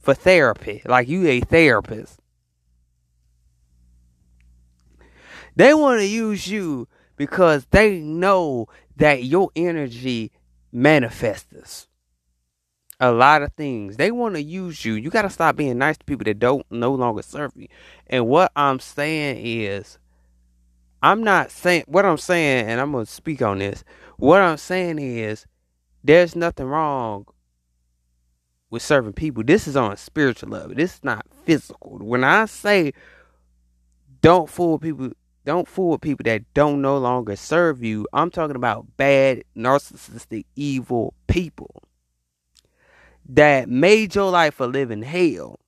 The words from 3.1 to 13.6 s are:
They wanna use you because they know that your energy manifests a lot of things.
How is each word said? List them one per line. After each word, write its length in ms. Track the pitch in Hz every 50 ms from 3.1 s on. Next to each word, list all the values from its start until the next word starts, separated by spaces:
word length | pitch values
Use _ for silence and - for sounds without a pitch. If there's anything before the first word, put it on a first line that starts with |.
| _ _ _ _ _ _ _ _ _ _ _ _ _ _ _ _ _ _ _ _ _ _ _ _ _ _ _ _ _ _ _ _ _ _ _ _ _ _ _ _ _ _ _ - - - - - _
They 160 | - 185 262 302
wanna 300 | 311 302 277 247 226 202
use 440 | 196 208 226 226 220 208 190 -
you 420 | 180 196 214 190 165 147 127 113 _ _ _ _ _ _
because 500 | _ 143 139 - - 185 170 151 143 123 _
they 300 | - 190 214 214 196 175
know 680 | 156 151 156 165 180 196 202 185 175 151 135 120 113 - _ - _ _ -
that 280 | - 151 151 147 131 123
your 240 | 127 143 180 196 - _
energy 760 | 156 170 180 170 160 147 131 117 120 127 131 123 117 113 - _ _ _ _ _ _ _ _
manifests 1160 | - 120 123 147 156 147 127 113 - - - 113 98 - - _ _ - - - - - - _ _ _ _ _ _ _ _ _ _ _ _ _ _ _ _ _ _ _ _ _ - _
a 120 | 131 127 120
lot 280 | 117 123 139 151 151
of 140 | 143 147 -
things. 420 | -